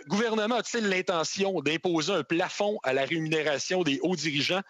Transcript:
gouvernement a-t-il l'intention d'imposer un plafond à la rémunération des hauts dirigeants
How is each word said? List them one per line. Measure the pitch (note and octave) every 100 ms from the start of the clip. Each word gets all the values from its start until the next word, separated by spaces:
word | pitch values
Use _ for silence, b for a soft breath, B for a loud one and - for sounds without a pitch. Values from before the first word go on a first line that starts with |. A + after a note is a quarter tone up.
| -
gouvernement | G3+ A#3 A3 G#3+ A#3+
a-t-il | - A#3+ G#3
l'intention | F#3 F3+ F3 D#3 - G3 F#3
d'imposer | C#3+ D#3+ F#3 E3 D3+
un | F#3+
plafond | C#3 E3+ F3+ - G#3 G#3+
à | C3
la | C3 C#3
rémunération | E3 D#3+ D#3 D3+ C#3 - F#3
des | D#3+ C#3
hauts | E3 F3+
dirigeants | D3+ C#3+ C3+ F3+ B